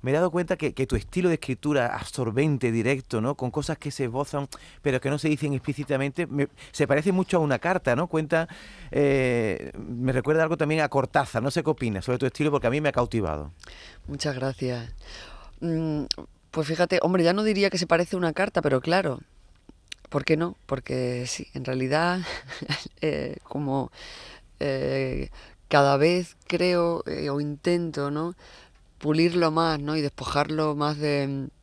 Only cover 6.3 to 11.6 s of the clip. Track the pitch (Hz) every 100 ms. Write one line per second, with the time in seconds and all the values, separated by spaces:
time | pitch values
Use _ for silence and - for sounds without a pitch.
6.3 | 143 143 - - - 143 139 160 185 185
7.3 | 180 151 127 165 185 - 120 175 160 151
8.3 | 160 165 - - - - - 143 139 131
9.3 | 120 110 87 65 - - 120 127 123 -
10.3 | 160 160 160 151 156 147 139 127 156 131
11.3 | 117 127 170